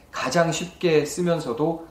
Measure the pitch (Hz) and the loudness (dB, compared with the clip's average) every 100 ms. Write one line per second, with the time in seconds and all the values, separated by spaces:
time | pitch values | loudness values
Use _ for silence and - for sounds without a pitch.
0 | - - 127 170 165 156 175 - 175 156 | -14 -8 -2 2 2 0 -8 -2 2 4
1 | 143 - 175 165 156 117 156 165 - | 2 -2 0 0 -2 -2 -2 -2 -8